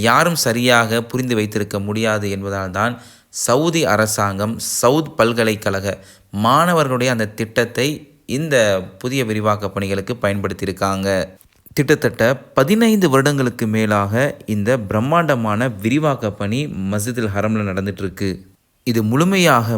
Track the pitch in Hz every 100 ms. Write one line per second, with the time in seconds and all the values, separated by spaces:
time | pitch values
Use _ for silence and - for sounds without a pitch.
0 | 113 131 170 160 127 117 123 120 110 117
1 | 117 127 127 113 107 107 101 101 101 107
2 | 113 107 101 98 98 98 95 98 117 123
3 | - - _ - - 127 165 165 110 104
4 | 107 - 101 98 107 113 - - 120 151
5 | 156 - 113 117 110 104 104 98 98 92
6 | - - _ 101 113 143 175 165 139 127
7 | 127 117 107 110 107 - 117 - 139 147
8 | - _ - 131 165 131 107 95 90 -
9 | 127 135 110 107 107 104 98 98 98 98
10 | 95 117 101 101 98 95 95 90 98 95
11 | 98 95 - - _ _ - - 139 147
12 | 117 - 117 135 - - 139 214 226 214
13 | 175 131 139 143 123 - 110 110 107 104
14 | 98 113 143 - - 104 101 127 98 107
15 | 131 165 160 127 110 104 131 104 110 143
16 | 156 131 107 - 101 123 147 95 95 104
17 | 110 120 107 101 107 110 101 92 98 95
18 | 95 - 98 87 - _ _ _ - 113
19 | 110 131 175 196 165 123 110